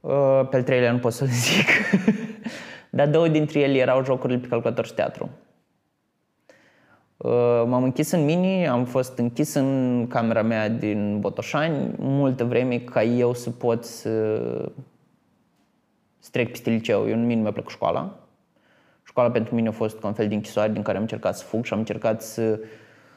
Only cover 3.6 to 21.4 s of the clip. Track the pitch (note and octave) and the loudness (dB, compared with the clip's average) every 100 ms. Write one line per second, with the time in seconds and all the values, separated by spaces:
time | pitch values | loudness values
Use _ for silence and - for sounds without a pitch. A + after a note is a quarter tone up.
3.6 | C#3 C3+ B2+ C3 C3 B2+ C3 B2 B2 A#2 | 4 4 4 2 2 0 0 -2 0 -2
4.6 | A#2 B2 A2+ - - - - - _ _ | 0 -2 -4 -2 -4 -4 -12 -12 _ _
5.6 | _ _ _ _ _ _ _ _ _ - | _ _ _ _ _ _ _ _ _ -20
6.6 | _ _ _ _ _ _ A#2+ A#2+ A#2+ A#2+ | _ _ _ _ _ _ -2 2 4 2
7.6 | A#2 B2+ C3 B2+ D#3 F3+ C#3+ E3+ F#3 F#3+ | 2 2 0 0 0 2 2 2 2 0
8.6 | E3 B2 B2 C3 B2+ - A#2+ A#2+ D3 D3 | 0 0 0 -2 -2 -2 -2 -2 -2 0
9.6 | C3+ C3+ B2+ B2 A#2+ B2 A2+ A2+ A2 A2 | 0 0 0 0 0 0 2 2 2 0
10.6 | G#2+ A2+ G#2+ G#2 G#2 G#2 G2+ - - D3+ | 0 -2 -2 -2 -2 -2 -4 -4 -4 -2
11.6 | E3 C#3+ C3 - C3+ C#3 C3+ B2+ A#2+ B2 | -2 -2 -4 -4 -2 2 2 0 0 2
12.6 | B2+ B2 A#2+ B2 A2+ A#2+ A#2+ B2 - A#2+ | 0 -2 -2 0 2 2 2 0 -6 -4
13.6 | B2 A#2 - - A2+ A2 A2 G#2+ - - | -2 -2 -4 -10 -4 -2 0 -2 -4 -6
14.6 | - - C3 _ _ _ _ _ _ _ | -8 -12 -20 _ _ _ _ _ _ _
15.6 | _ _ _ _ _ _ - B2 A#2+ - | _ _ _ _ _ _ -6 -2 -2 -2
16.6 | - A2+ A2+ G#2 A2 A2 A#2+ A#2 G#2+ G#2 | -2 -2 2 0 2 0 0 0 0 -4
17.6 | - - - B2 F3+ - _ _ _ _ | -10 -4 -2 -2 -6 -12 _ _ _ _
18.6 | _ _ _ _ - - A#2+ A#2+ A2+ A#2+ | _ _ _ _ -6 0 2 2 0 0
19.6 | A2+ A2 A2 - G#2 G#2+ G#2+ G#2+ G#2 - | 0 -2 -4 -4 -6 -2 0 -2 -2 -2
20.6 | G#2+ G#2+ G#2 F#2+ A2 A2 F#2+ F#2 | 0 0 -2 -2 -4 -2 -4 -6